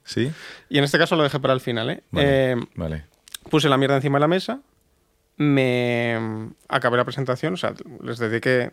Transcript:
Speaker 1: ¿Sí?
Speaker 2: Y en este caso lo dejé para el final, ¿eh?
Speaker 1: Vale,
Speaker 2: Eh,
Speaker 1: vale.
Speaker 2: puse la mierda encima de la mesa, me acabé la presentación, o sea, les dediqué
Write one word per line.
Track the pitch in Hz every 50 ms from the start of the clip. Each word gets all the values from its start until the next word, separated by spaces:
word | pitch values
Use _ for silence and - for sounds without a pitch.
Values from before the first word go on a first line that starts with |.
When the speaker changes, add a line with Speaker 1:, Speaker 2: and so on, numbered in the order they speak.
| _
Speaker 1:
¿Sí? | - - - 117 143 160 - - - - - - -
Speaker 2:
Y | -
en | 143 143
este | 143 -
caso | 151 170 160 185
lo | 160 151
dejé | 139 - 139
para | 131 131 131
el | 127
final, | - 127 120 113 113 135
¿eh? | - - - _
Speaker 1:
Vale, | - 156 143 139 139 135 131 127
Speaker 2:
Eh, | 127 120 - - _
Speaker 1:
vale. | - 85 80 78 78 78 - _ _ _ - - - - -
Speaker 2:
puse | - - 139
la | 147 135
mierda | 131 135 131 139
encima | 139 135 147 139
de | 143
la | 147 156
mesa, | 180 190 - - 240 277 - _ _ _ _ _ _ _ _ _ _ _ _ _ _
me | - 147 147 139 139 131 127 123 123 123 120 120 117 120 117 117 113 113 110 110 107 110 - - - _ -
acabé | - 131 127 120 120
la | 123 123
presentación, | 131 123 139 135 127 127 - - 160 185
o |
sea, | 180 - 110 104 - - - 127 -
les | - 120 117 113
dediqué | 117 110 113 113 - 135 127 123 120 -